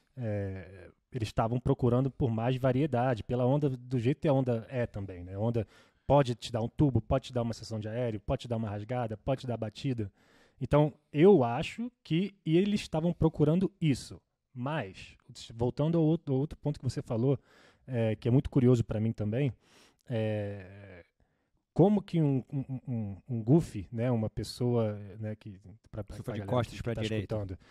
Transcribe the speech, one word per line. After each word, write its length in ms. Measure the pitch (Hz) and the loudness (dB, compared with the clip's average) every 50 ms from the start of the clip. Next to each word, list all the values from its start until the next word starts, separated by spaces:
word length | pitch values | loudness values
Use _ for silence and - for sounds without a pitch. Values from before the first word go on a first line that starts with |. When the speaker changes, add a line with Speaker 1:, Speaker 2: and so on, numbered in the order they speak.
| _ _ _ | _ _ _
Speaker 1:
é, 760 | 131 123 110 104 104 101 98 95 95 - - 98 92 87 85 - _ _ _ - | -8 -6 -4 -4 -2 -4 -4 -6 -10 -12 -16 -18 -20 -20 -20 -20 _ _ _ -6
eles 160 | 131 110 104 | -6 -6 -4
estavam 300 | - - 117 113 120 127 | 0 0 0 0 0 -2
procurando 520 | - - 131 - - 120 117 123 135 139 | 0 0 0 2 4 4 4 4 2 0
por 200 | - _ 156 123 | -2 _ -2 -2
mais 260 | 113 110 113 123 131 | 0 0 0 -2 -2
variedade, 680 | 127 123 135 123 127 147 156 127 120 120 135 127 104 - | 0 2 2 2 2 0 0 0 0 0 0 0 -2 -4
pela 200 | - 123 123 127 | -4 -2 0 2
onda, 240 | 123 135 151 143 143 | 2 2 2 2 0
do 300 | 131 123 123 127 127 127 | -2 -4 -8 -4 -4 0
jeito 220 | 110 123 151 - | 2 0 0 2
que 80 | - 160 | 2 2
a 40 | 139 | 4
onda 340 | 131 135 123 120 113 104 - | 4 4 2 -2 -2 -4 -6
é 180 | 127 127 120 | -4 -4 -4
também, 380 | 110 - 107 98 98 92 87 87 | -4 -6 -8 -10 -8 -10 -12 -12
né? 100 | 90 95 | -10 -6
A 60 | 98 | -2
onda 260 | 107 117 117 117 101 - - - - _ _ _ _ | -2 0 0 0 -2 -4 -8 -20 -20 _ _ _ _
pode 280 | - 135 143 143 120 120 | 4 4 4 6 4 0
te 180 | - - - 117 | -6 -6 -6 -4
dar 100 | 117 113 | -4 -4
um 60 | 123 | -4
tubo, 320 | - - 156 143 123 131 | 0 2 2 4 4 2
pode 260 | 113 - 143 135 - | 0 2 -2 -2 -2
te 60 | - 127 | -2 -4
dar 100 | 120 117 | -4 -2
uma 120 | 117 110 | -2 -4
seção 260 | - 110 - 113 110 | -8 -10 -10 -8 -8
de 80 | 104 107 | -8 -6
aéreo, 320 | 107 120 127 117 110 101 | -6 -4 -4 -4 -4 -6
pode 220 | - - 139 127 - | -6 -6 -6 -6 -4
te 60 | 120 | -6
dar 80 | 120 | -4
uma 120 | 113 113 104 | -4 -4 -4
rasgada, 460 | 101 104 104 113 127 123 123 113 110 | -6 -8 -8 -6 -6 -6 -4 -6 -8
pode 260 | 101 _ - 135 127 - | -8 _ -4 -4 -4 -4
te 40 | |
dar 100 | 127 117 | -6 -6
batida. 540 | 110 113 107 - - - 143 127 117 107 101 - _ _ _ _ _ _ _ _ _ | -6 -6 -8 -8 -6 -4 -4 -2 -2 -4 -6 -8 _ _ _ _ _ _ _ _ _
Então, 320 | 135 - - 147 151 151 - - _ _ - | -2 2 4 4 4 4 0 -8 _ _ 2
eu 320 | 147 156 196 208 160 123 | 6 8 8 8 8 6
acho 460 | 117 117 135 165 - - - 233 247 - _ _ | 4 0 -4 -6 -8 -8 -8 -10 -10 -10 _ _
que 320 | - 160 165 196 196 - _ _ | -2 0 0 0 -2 -6 _ _
eles 340 | 160 156 170 196 202 208 208 | 2 4 4 4 4 0 -2
estavam 320 | - - - 160 160 175 170 | -2 -2 -4 -2 0 -2 0
procurando 600 | - - 160 - - 151 143 156 180 196 - - _ | 2 0 0 4 4 2 4 4 2 2 0 -2 _
isso. 400 | 170 156 127 - - - - 80 _ _ _ _ _ _ _ | 0 2 2 0 -2 -12 -16 -18 _ _ _ _ _ _ _
Mas, 640 | 123 123 135 156 156 110 95 90 - - - - _ _ _ 120 - - - 120 | -8 -6 -4 -4 -4 -6 -6 -10 -16 -20 -20 -20 _ _ _ -20 -18 -18 -16 -6
voltando 420 | 113 120 123 - - 143 160 170 | -2 -2 -2 0 0 0 2 4
ao 60 | 170 160 | 4 4
outro, 320 | 151 160 165 - - 135 | 4 2 2 0 -2 0
ao 60 | 131 | 0
outro 180 | 139 - - - | 0 -2 -6 -6
ponto 220 | - 147 147 - | -6 -6 -6 -2
que 40 | - | -4
você 160 | 127 - 156 | -4 -4 -4
falou, 380 | - - 127 110 117 135 139 123 - _ _ _ _ - _ _ _ | -6 -4 -2 0 2 2 2 0 -2 _ _ _ _ -20 _ _ _
é, 300 | - 127 117 113 110 107 | -6 -2 0 0 0 0
que 100 | - - | 0 0
é 40 | 120 | 4
muito 200 | 117 135 - - | 4 4 4 4
curioso 340 | - 147 123 123 127 117 113 | 2 4 6 6 6 6 4
pra 140 | - 110 107 | 0 -2 -2
mim 140 | 107 113 113 | -2 -2 -2
também, 400 | - 107 104 107 127 147 135 104 - _ _ _ - - _ _ _ _ _ | -2 -4 -2 -2 0 -2 -2 -4 -6 _ _ _ -20 -20 _ _ _ _ _
é, 960 | 123 113 110 107 107 104 101 101 101 101 95 90 98 101 101 98 95 87 87 _ _ _ _ _ _ _ _ _ _ _ _ _ _ | -4 -2 -2 -2 -2 -2 -4 -6 -8 -12 -14 -16 -18 -20 -20 -20 -20 -20 -20 _ _ _ _ _ _ _ _ _ _ _ _ _ _
como 300 | - 151 202 214 202 190 | 4 4 6 6 2 0
que 180 | - - 170 | -2 0 2
um, 220 | 156 143 139 131 - - - | 2 2 2 0 -2 -4 -6
um, 280 | 139 127 - 131 127 - - | -8 -6 -6 -8 -10 -8 -6
um, 280 | 123 113 110 101 98 87 - - | -6 -4 -4 -6 -8 -12 -10 -8
um 160 | 127 113 107 | -6 -6 2
goofy, 420 | 113 139 170 165 - - 110 87 - 120 | 4 4 4 4 2 -6 -12 -12 -8 -6
né, 180 | 113 117 131 | -4 -2 0
uma 180 | 123 113 113 104 | 0 0 -2 -4
pessoa, 680 | - - 107 - - - 123 123 120 117 113 107 104 101 104 101 90 110 | -4 -6 -8 -8 -6 -4 -2 0 2 2 0 0 -2 -6 -12 -16 -12 -10
né, 160 | 113 107 107 | -8 -8 -8
que, 240 | - - 110 98 95 - 95 113 113 _ - - | -10 -12 -16 -16 -16 -18 -20 -20 -20 _ -16 -12
pra, 100 | 110 104 | -12 -12
pra, 140 | - - | -12 -12
Speaker 2:
Surfa 80 | 104 - | -12 -10
Speaker 1:
pra 100 | - - | -8 -8
Speaker 2:
de 60 | 110 | -6
Speaker 1:
galera 160 | 104 - 127 | -4 -2 -2
Speaker 2:
costas 200 | 123 117 - - | -2 -2 -2 -6
Speaker 1:
que 60 | 107 - | -10 -6
Speaker 2:
pra 120 | 120 113 | -6 -4
Speaker 1:
tá 60 | 107 107 | -4 -4
Speaker 2:
direita. 340 | 107 110 107 98 - 110 | -2 -2 -4 -4 -4 -4
Speaker 1:
escutando, 220 | 107 101 95 95 - - - | -6 -4 -6 -10 -12 -14 -20